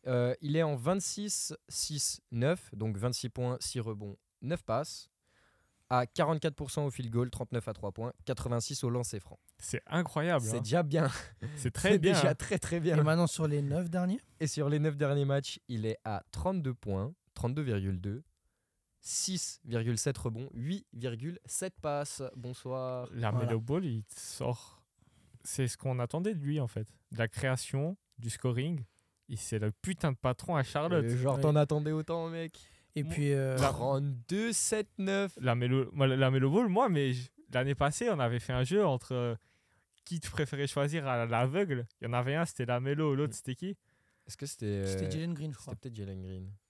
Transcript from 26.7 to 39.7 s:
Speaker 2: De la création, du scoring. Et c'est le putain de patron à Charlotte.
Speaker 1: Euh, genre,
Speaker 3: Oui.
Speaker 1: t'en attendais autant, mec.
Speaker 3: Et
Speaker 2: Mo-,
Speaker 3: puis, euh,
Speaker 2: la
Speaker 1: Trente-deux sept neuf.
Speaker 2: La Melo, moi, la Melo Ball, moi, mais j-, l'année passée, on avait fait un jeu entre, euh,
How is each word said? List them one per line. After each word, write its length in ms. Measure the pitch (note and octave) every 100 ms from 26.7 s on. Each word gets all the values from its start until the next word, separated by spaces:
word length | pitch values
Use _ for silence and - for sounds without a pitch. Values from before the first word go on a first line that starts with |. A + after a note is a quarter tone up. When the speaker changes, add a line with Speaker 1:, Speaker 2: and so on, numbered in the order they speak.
| - G#2+ _ _
Speaker 2:
De 60 | A#2
la 100 | A2+
création, 680 | - C3+ B2+ - C3+ D#3 G3 _ -
du 120 | A#2
scoring. 540 | - B2+ A#2+ D3 E3 A#2 _ _ _ -
Et 60 | G#2+
c'est 220 | - A2
le 120 | G#2+
putain 420 | - F#3 F#3 D#3
de 40 | B2+
patron 400 | B2+ B2+ - D#3+
à 60 |
Charlotte. 420 | C3 D3 D#3+ F3
Speaker 1:
Euh, 120 | A#2 B2
genre, 200 | C3 C3+
Speaker 3:
Oui. 60 |
Speaker 1:
t'en 120 | D3+ D3
attendais 360 | D3 D3+ D3+
autant, 360 | D#3 D#3 E3 E3
mec. 300 | E3 E3 - - - _
Speaker 3:
Et 80 | D3+
Speaker 2:
Mo-, 80 | D3
Speaker 3:
puis, 220 | D3 C#3+
euh, 240 | C#3 C3+ C3
Speaker 2:
la 100 | C3+
Speaker 1:
Trente-deux 840 | D3 C3+ C3+ C#3+ B2+ - F#3 A3+
sept 360 | A3 - A3 G#3 -
neuf. 400 | F#3+ G3 G3 -
Speaker 2:
La 140 | B2+
Melo, 360 | A#2+ B2 C3 C3+
moi, 140 | C#3 C3+
la 240 | C3 C3
Melo 200 | C3+ C3+
Ball, 180 | F3+ A#3+
moi, 200 | F#3 B3+
mais 240 | D#3+ C3+
j-, 180 | B2 B2+ _ -
l'année 220 | B2+ C3+
passée, 340 | C#3 C#3+ D3 A#3+
on 80 | F3
avait 220 | A#2+ A#2+
fait 120 | -
un 100 | B2+
jeu 200 | B2+ G3
entre, 280 | F#3+ B2+ -
euh, 220 | B2+ A#2+ A2+ _ _ _